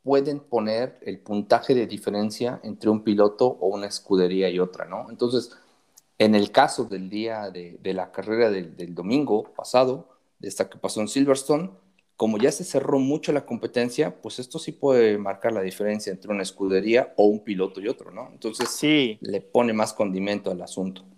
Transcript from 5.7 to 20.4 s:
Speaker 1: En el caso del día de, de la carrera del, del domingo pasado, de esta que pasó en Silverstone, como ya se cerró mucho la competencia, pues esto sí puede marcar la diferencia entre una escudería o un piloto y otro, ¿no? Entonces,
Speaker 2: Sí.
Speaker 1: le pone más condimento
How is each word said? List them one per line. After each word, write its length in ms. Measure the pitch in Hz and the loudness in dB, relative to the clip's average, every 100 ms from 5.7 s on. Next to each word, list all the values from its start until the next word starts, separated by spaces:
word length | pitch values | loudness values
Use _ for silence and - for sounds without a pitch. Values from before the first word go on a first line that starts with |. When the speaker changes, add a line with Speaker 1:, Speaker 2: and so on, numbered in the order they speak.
| _ _ _ _ _ | _ _ _ _ _
Speaker 1:
En 180 | 107 | 4
el 160 | 107 101 | 4 4
caso 340 | - 147 - | 4 4 0
del 240 | 113 95 92 | -6 -8 -8
día 400 | 104 113 110 101 | -8 -6 -8 -10
de, 280 | 90 87 - | -12 -16 -10
de 120 | 95 | -6
la 180 | 92 92 | -6 -6
carrera 380 | - 95 113 113 | -10 -4 2 2
del, 280 | 95 82 80 | 2 -6 -12
del 180 | 87 | -12
domingo 480 | 85 90 135 139 107 - | -8 -2 0 2 -2 -2
pasado, 520 | - - 123 131 139 - _ _ _ | -12 -2 2 2 -2 -10 _ _ _
de 80 | 98 | -12
esta 220 | - - | -6 -6
que 80 | - | -6
pasó 240 | - 110 | -6 -4
en 80 | 107 | -2
Silverstone, 640 | 139 139 135 - 151 185 - _ _ _ | 0 2 2 2 -2 -2 -12 _ _ _
como 220 | - 110 110 | -2 0 2
ya 140 | 135 | 2
se 120 | 151 | 0
cerró 360 | 180 139 131 139 | -2 -2 2 2
mucho 320 | 135 151 - | 2 0 0
la 160 | 147 - | -2 -2
competencia, 760 | 113 113 123 120 123 170 - | -6 -4 -2 -2 -2 -4 -4
pues 160 | 107 - | -14 -12
esto 220 | 127 - | -12 -10
sí 120 | - | -12
puede 460 | - 143 127 113 104 | -2 4 6 6 2
marcar 360 | 98 98 117 | -4 -2 -2
la 80 | 107 | -2
diferencia 500 | 95 - 104 107 101 | -4 -4 -4 -2 -6
entre 180 | 92 101 | -10 -6
una 140 | 101 | -4
escudería 680 | 95 - 98 95 104 117 - - | -6 -4 0 0 4 2 2 4
o 80 | |
un 140 | 104 107 | 6 4
piloto 420 | 110 95 95 95 | -4 -2 -2 -2
y 60 | 104 | -6
otro, 240 | - - | -6 -12
¿no? 180 | 98 131 | -16 -18
Entonces, 380 | - 113 110 120 | -10 -10 -4 -4
Speaker 2:
Sí. 480 | - 151 151 123 107 | 0 2 4 2 -4
Speaker 1:
le 200 | - 101 | -6 -6
pone 320 | - 123 120 | 0 2 2
más 180 | 110 107 | 0 -2
condimento 580 | - 104 92 101 104 | -2 -2 -2 -2 -4